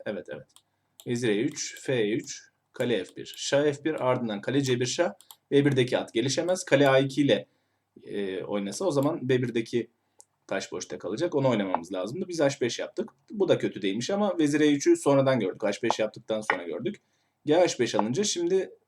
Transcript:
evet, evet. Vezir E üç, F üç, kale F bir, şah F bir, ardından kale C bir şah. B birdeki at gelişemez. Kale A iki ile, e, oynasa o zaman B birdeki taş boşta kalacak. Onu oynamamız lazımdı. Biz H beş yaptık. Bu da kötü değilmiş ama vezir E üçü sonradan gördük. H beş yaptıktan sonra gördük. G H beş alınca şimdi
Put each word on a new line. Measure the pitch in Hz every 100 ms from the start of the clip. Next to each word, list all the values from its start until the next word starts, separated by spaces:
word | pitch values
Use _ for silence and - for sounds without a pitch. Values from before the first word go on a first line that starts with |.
| 117
evet, | 95 -
evet. | 76 - - _ _ _ - -
Vezir | 120 120
E | 101
üç, | 147 - - -
F | - 127 104
üç, | 113 - - - _ _
kale | - 123 107 90
F | -
bir, | - -
şah | - 143
F | 151 139
bir, | 156 156 127
ardından | 123 117 101
kale | - 135
C | 131 123
bir | 123
şah. | - 180 - _ - _
B | 143 143
birdeki | 131 120 101
at | -
gelişemez. | 113 131 170 170 185 -
Kale | 139 143
A | 135
iki | 135 143
ile, | 139 101 - _ _ _ _ -
e, | - 101 98 92
oynasa | - 101 98 - 190
o |
zaman | 139 143 165 127
B | 127
birdeki | 123 117 113 120 110 _ _ _ - _ -
taş | 98 -
boşta | 90 - 78
kalacak. | 90 107 170 170
Onu | 135
oynamamız | 110 95 85 85
lazımdı. | 95 95 151 180
Biz | 160
H | 139 139
beş | 120 -
yaptık. | 82 - - _ _
Bu | 208 170
da | -
kötü | 107 104
değilmiş | 98 107 120
ama | 196 208 175
vezir | 151 147
E | 151
üçü | 143 175 170
sonradan | 151 139 135 127
gördük. | 95 -
H | 104 101
beş | 113 -
yaptıktan | 107 107 - 110
sonra | 104 90
gördük. | 87 78 156 208 _ _ _ _ 143
G | 160
H | 170 -
beş | 113 107
alınca | 107 139
şimdi | 208 175 175 190 - -